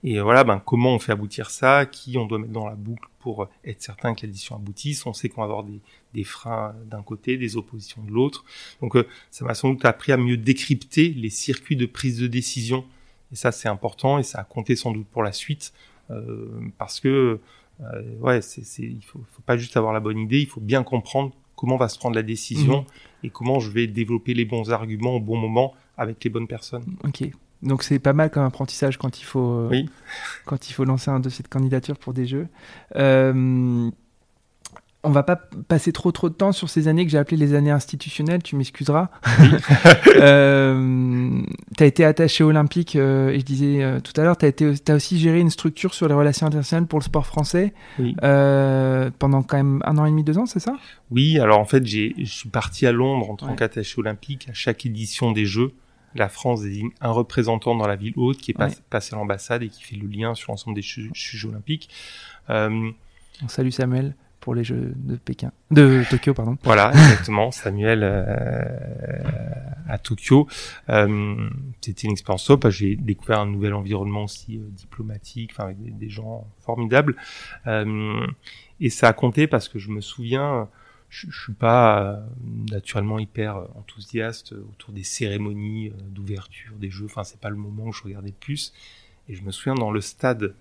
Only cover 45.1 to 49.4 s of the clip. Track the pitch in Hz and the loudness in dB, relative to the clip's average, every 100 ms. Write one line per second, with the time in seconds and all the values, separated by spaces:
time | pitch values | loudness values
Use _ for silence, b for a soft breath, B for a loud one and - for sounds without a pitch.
45.1 | 180 165 165 170 - 160 151 185 - 160 | 2 4 4 4 2 -4 -2 -6 0 2
46.1 | 143 147 139 160 147 139 165 170 151 - | 4 4 2 0 0 0 0 0 0 0
47.1 | 156 - - 143 175 202 - B B 123 | -2 -2 -2 0 2 0 -2 B B -4
48.1 | - 139 139 139 139 135 135 131 131 131 | 0 4 6 6 4 4 2 2 2 -2
49.1 | 131 139 135 | 0 2 2